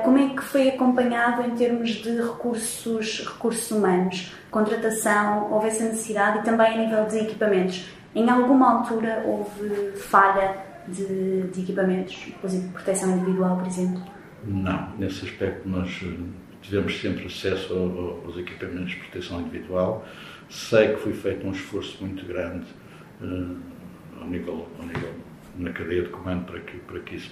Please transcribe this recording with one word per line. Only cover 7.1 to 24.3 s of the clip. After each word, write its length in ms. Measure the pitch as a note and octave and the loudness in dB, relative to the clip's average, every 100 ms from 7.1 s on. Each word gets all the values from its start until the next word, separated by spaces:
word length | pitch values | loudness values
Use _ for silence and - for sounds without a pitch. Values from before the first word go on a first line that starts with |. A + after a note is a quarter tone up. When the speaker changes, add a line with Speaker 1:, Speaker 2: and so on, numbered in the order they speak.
| A3 | 0
Speaker 1:
equipamentos? 640 | G#3+ - G#3 F#3+ F#3 - - - - | -2 2 4 4 4 -2 -10 -16 -6
Em 140 | G#3 A#3 | 2 6
alguma 400 | B3 B3 C4+ B3+ | 6 8 8 8
altura 520 | A#3 - A3+ A3+ A3 | 6 2 0 0 0
houve 680 | - G#3 G3+ G3+ G#3 G3+ G3+ - | 0 -2 -4 -6 -4 -2 -2 -6
falha 600 | - G3+ G3 F#3+ F#3+ F#3+ - - - | 4 6 6 6 2 -2 -10 -14 -10
de, 600 | F#3 G3 F#3+ F#3+ F#3+ F3+ | -6 -4 -2 0 0 -2
de 140 | F#3 | -4
equipamentos, 520 | F#3 F#3 F#3+ F#3 F#3 - - | -2 2 2 2 -2 -8 -12
inclusive 380 | - F#3+ F#3 F3+ | -8 -4 -2 -4
de 60 | |
proteção 380 | - - F#3+ F#3+ F3+ | -6 -2 0 2 2
individual, 400 | F#3 F#3 F#3 F3+ | 2 4 4 2
por 100 | F3+ | 0
exemplo? 360 | F3+ F3+ F3+ - - - - | 0 0 0 -6 -16 -18 -12
Speaker 2:
Não, 460 | G#2+ G2 F#2+ - - - | -4 -2 0 -2 -4 -4
nesse 260 | - - | -4 -4
aspecto 440 | F#2 - F#2+ - F#2+ | -10 -4 -4 -4 -4
nós, 200 | F#2 F2+ - | -2 -2 -6
eh, 100 | F#2 E2 F2 - - - | -8 -8 -10 -12 -18 -20
tivemos 380 | - G2 F2 - | -2 0 0 -2
sempre 260 | G2+ - F#2 | -4 -4 -6
acesso 460 | - G2 F#2 - | -4 -2 -2 -2
ao, 260 | F#2 F2+ F2+ | 0 0 -2
ao, 280 | F2 E2+ F2 | -6 -6 -10
aos 100 | E2+ | -10
equipamentos 540 | F2+ - F#2 F2+ F2+ | -10 -8 -8 -6 -6
de 60 | F2+ | -8
proteção 440 | - F#2 F2+ F#2 | -10 -10 -8 -6
individual. 640 | D#2+ F2+ - F2+ F#2 - - - - - - | -6 -8 -4 0 0 -2 -8 -16 -18 -18 -18
Sei 460 | - - A2+ G#2+ | -14 2 6 6
que 60 | G#2+ | 4
foi 140 | G#2+ | -2
feito 320 | - G2+ F#2+ G2 | -2 -4 -4 -4
um 40 | |
esforço 460 | G2 - G2+ - - | -6 -6 -8 -8 -8
muito 240 | F#2+ F#2+ F2+ | -8 -8 -8
grande, 400 | F2 E2+ F2 D#2+ - - - - - | -6 -4 -6 -10 -16 -20 -20 -20 -12
eh, 1000 | F#2+ F2+ F2+ F2+ - - - - - - | -6 -6 -6 -8 -12 -16 -18 -18 -18 -14
ao 80 | |
nível, 400 | - | -8